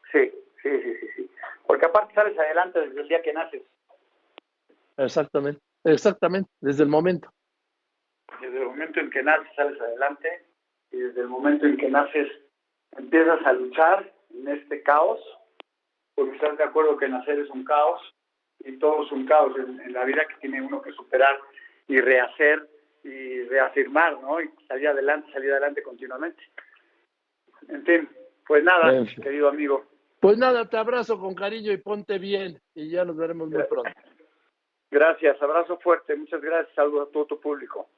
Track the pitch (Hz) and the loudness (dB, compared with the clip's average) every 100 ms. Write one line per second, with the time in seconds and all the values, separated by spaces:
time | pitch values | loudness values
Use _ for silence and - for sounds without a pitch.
0 | - 151 127 - - _ 139 135 120 - | -2 0 0 -2 -20 _ -4 -4 -4 -10
1 | - - - - - - - 143 165 208 | -12 -12 -14 -14 -18 -12 -2 2 4 2
2 | 208 208 208 202 156 160 180 175 147 135 | 0 0 0 0 -2 0 0 -2 -4 -8
3 | 143 165 165 156 160 139 - _ _ _ | -2 -2 -2 -6 -8 -12 -18 _ _ _
4 | _ _ _ _ _ _ _ _ _ - | _ _ _ _ _ _ _ _ _ -4
5 | 131 - 143 147 143 151 _ _ 165 151 | -2 0 -2 -2 -2 -8 _ _ 2 4
6 | 214 196 170 190 190 _ 139 143 147 151 | 4 2 0 0 -6 _ -4 2 4 4
7 | 175 175 - _ _ _ _ _ _ _ | 2 -2 -6 _ _ _ _ _ _ _
8 | _ _ _ - 127 127 127 135 160 165 | _ _ _ -16 -10 -6 -6 -6 -6 -6
9 | 139 135 139 156 151 - 143 - 117 117 | -4 -2 2 0 0 -4 -4 -2 -8 -4
10 | 139 143 - 175 _ _ _ _ _ 127 | -4 -4 -8 -8 _ _ _ _ _ -8
11 | 123 120 123 123 143 147 147 135 143 143 | -6 -6 -6 -2 0 2 2 2 0 0
12 | 143 151 143 - _ _ _ _ _ - | 0 -2 -4 -8 _ _ _ _ _ -18
13 | - 165 165 160 139 127 127 - 160 196 | 2 4 6 4 2 2 0 2 4 4
14 | - _ _ 120 139 147 - 147 - 147 | -2 _ _ -14 -8 -8 -8 -4 2 4
15 | - - - - _ _ - _ _ _ | 4 0 -10 -20 _ _ -20 _ _ _
16 | _ - 131 131 151 147 147 156 156 143 | _ -4 -4 -2 -4 0 0 2 2 2
17 | 135 127 - 143 143 135 131 147 151 - | -2 -4 -4 -4 -4 -10 0 2 2 0
18 | - _ _ _ _ _ 135 131 151 151 | -10 _ _ _ _ _ -20 0 0 2
19 | 143 135 131 151 135 135 127 127 123 123 | -2 -6 4 4 4 0 -8 -12 -10 -4
20 | 131 151 - - 135 131 135 139 - - | -2 -2 -2 -6 -10 -8 -8 -10 -10 -18
21 | - 131 135 139 - - - _ - 135 | -4 4 4 2 -8 -20 -20 _ 0 2
22 | 131 127 123 - 151 156 151 _ _ _ | 4 2 2 2 2 2 -4 _ _ _
23 | 143 135 131 127 120 135 131 143 123 143 | -18 -14 -10 -10 -2 0 2 0 0 2
24 | 165 147 135 160 151 _ _ 131 147 139 | 2 0 -6 -6 -6 _ _ -4 -2 0
25 | 135 151 151 139 135 139 143 143 139 123 | 0 -2 -4 -6 -2 0 -2 -4 -12 -16
26 | 127 127 165 - - - _ _ _ _ | -14 -10 -10 -12 -20 -20 _ _ _ _
27 | _ _ _ _ _ _ - 143 - 170 | _ _ _ _ _ _ -16 -8 2 2
28 | 151 - - _ _ 151 165 180 160 131 | 2 -16 -20 _ _ 4 6 6 6 4
29 | 113 - 139 143 143 147 143 139 - _ | 0 -6 -8 2 2 2 -2 -2 -4 _
30 | _ _ 190 226 254 240 226 220 220 247 | _ _ 4 6 4 2 0 -4 -2 -2
31 | 233 208 185 190 196 226 214 190 196 208 | -2 -4 -6 -6 -6 -6 -4 -6 -4 -8
32 | 202 196 196 196 190 147 _ 160 151 170 | -4 -6 -2 -4 -4 -12 _ -14 -6 -4
33 | 180 160 165 165 160 151 139 139 120 - | -4 -4 -6 -6 -6 -4 -2 -4 -6 -12
34 | _ _ _ _ _ _ _ _ _ 143 | _ _ _ _ _ _ _ _ _ 4
35 | 160 160 156 139 143 160 170 175 180 165 | 4 4 2 2 0 0 -2 -2 0 0
36 | - 147 151 160 147 165 160 - 147 147 | 0 -6 -6 -8 -2 -4 -2 0 0 0
37 | 143 151 147 151 147 143 127 - - | -2 -4 -4 -6 -6 -8 -10 -14 -14